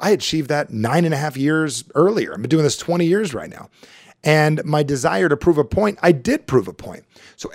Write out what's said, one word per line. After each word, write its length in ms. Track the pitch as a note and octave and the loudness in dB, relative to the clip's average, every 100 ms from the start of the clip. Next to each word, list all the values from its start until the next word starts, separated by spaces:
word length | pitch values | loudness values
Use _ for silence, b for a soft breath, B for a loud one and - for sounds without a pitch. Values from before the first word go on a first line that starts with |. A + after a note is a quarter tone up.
I 100 | F3 | 0
achieved 380 | G#3 - D#3+ C#3 | 0 0 -4 -2
that 220 | D3 D3 | -4 -4
nine 340 | A2 A2 D3 | -4 0 2
and 80 | E3+ | 0
a 60 | D3 | 0
half 180 | D3+ C3 | -4 -2
years 480 | C#3 D#3 D#3 A#2 - | 0 0 -2 -6 -4
earlier. 380 | C3+ F3+ G#3+ A2+ | 2 2 2 -4
I've 100 | - | -6
been 60 | A#2+ | 0
doing 140 | D#3+ | 2
this 140 | D3 - | 2 0
twenty 300 | - F3 E3+ | -2 0 0
years 280 | F#3+ G#3+ | 0 -2
right 160 | A2+ D#2 | -6 -12
now. 180 | - - B B B B B | -16 -20 B B B B B
And 400 | - D#3 D3+ D3+ | 2 4 4 0
my 180 | D3 D3+ | 0 0
desire 460 | C#3+ C#3 D3 F#3+ F3+ | 0 0 0 0 0
to 80 | C#3+ | 2
prove 220 | - D3+ | 2 2
a 60 | |
point, 340 | B2 - G#3 G3 | 2 0 -2 2
I 100 | F3 | 2
did 340 | D3+ A#2+ D4 - | 2 0 -2 0
prove 200 | C3 F#2+ | 0 0
a 60 | |
point. 320 | E2+ - F2 - B B B | -6 -14 -16 -20 B B B
So 160 | - | -12